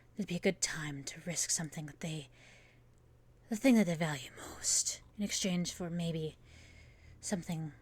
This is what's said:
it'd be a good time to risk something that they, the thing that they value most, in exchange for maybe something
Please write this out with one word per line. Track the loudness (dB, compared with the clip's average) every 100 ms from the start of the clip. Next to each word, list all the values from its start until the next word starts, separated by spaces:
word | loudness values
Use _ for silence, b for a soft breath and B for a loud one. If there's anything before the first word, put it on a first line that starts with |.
| b -8
it'd | -4
be | 0
a |
good | 2 2
time | 0 -2 -4 -6
to | -8 -8 -4
risk | -2 0
something | 0 0 -4 -8
that | -6
they, | -6 -6 -8 B B B B B B -20 -20 -20 -20 -20 -6
the | 2
thing | 8 8
that | 8
they | 4
value | 0 -2 -6 -12 -14 -6
most, | 2 2 2 -2 -8 -6
in |
exchange | -2 0 2 2 0
for | -4 -4
maybe | -2 0 0 -2 -6 B B B B B B B B
something | -4 -2 -2 -4 -4 -8